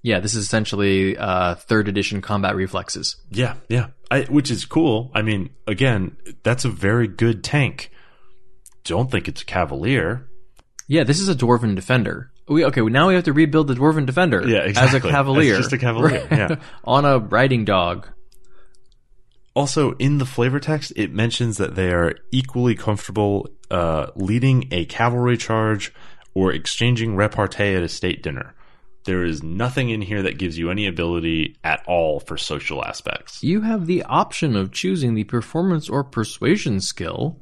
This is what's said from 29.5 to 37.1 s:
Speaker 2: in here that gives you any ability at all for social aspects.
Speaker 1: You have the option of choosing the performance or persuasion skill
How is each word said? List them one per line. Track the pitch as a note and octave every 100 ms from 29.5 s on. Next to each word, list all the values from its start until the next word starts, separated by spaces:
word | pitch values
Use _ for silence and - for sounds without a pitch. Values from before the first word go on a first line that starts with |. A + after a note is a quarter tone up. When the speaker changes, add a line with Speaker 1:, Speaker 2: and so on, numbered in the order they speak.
| F2+ A#2+ C3 B2
Speaker 2:
in | A2
here | F#2+ G#2
that | F#2+ -
gives | F2+ D#2+
you | E2
any | G2 G2+
ability | E2 E2+ E2+ E2 D#2+ D2+ -
at | E2 D2 -
all | F2 E2 D2
for | - D2+
social | - D2 - C#2+
aspects. | - - - - - -
Speaker 1:
You | B2 G3+
have | A3 A3 E3
the | F3+
option | - D3+ - - D#3
of | G#2 F#2+
choosing | - F3+ F#3 B2+
the | A2
performance | G#2 A#2+ - D#3+ F#3 D#3+ -
or | B2+
persuasion | C3 - G#2+ - B2+ G3+ - G2
skill | - - E2+